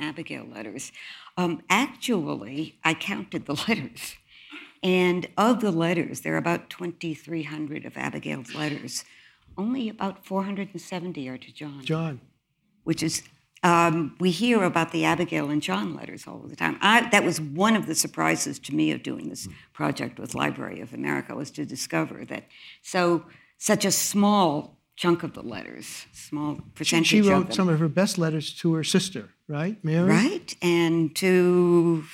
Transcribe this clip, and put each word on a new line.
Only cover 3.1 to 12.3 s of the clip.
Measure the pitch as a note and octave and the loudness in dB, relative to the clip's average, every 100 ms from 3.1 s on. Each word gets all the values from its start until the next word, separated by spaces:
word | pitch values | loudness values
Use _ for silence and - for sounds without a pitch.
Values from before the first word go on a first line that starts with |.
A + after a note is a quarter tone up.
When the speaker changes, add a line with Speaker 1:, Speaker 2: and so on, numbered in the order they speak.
| G3+ F#3 - | -8 -6 -8
Speaker 1:
the | - | -6
<laughs> | C#3+ - | -4 0
letters. | G#3+ C3 - - - _ - - - - _ | -2 -2 -10 -14 -16 _ -20 -20 -20 -20 _
And | F#3 F#3 F3+ F3+ E3+ - | 2 4 4 2 -2 2
of | A3 A#3+ | 4 4
the | G#3+ | 2
letters, | E3 E3 F3 C#3 - | 2 2 0 -2 -6
there | D#3 | -4
are | D#3+ | -2
about | E3 E3+ - | 0 -2 -4
twenty-three | - F3 E3+ E3+ D3 - E3 | -10 -10 -8 -8 -8 -8 -8
hundred | D3 D3+ D3+ D3+ | -8 -8 -8 -8
of | - - | -10 -8
Abigail's | C#3 D3 D3+ C#3+ A#2+ | -6 -6 -8 -8 -8
letters. | - D3+ C#3+ B2+ - - - - _ _ - | -6 -6 -6 -8 -10 -12 -20 -20 _ _ -8
Only | G#3+ C4+ A3 | -4 -4 -4
about | G#3 D3 F#3 | -4 -6 -8
four | - F#3+ | -6 -4
hundred | G3 G3+ G3 | -4 -6 -8
and | E3+ | -10
seventy | - F#3 F3+ D#3 C3 | -10 -8 -8 -8 -10
are | B2+ | -12
to | - | -16
John. | - D3+ C#3 | -16 -14 -12
Speaker 2:
John. | B2+ D#3+ E3 B2+ - | -4 -2 -2 -8 -14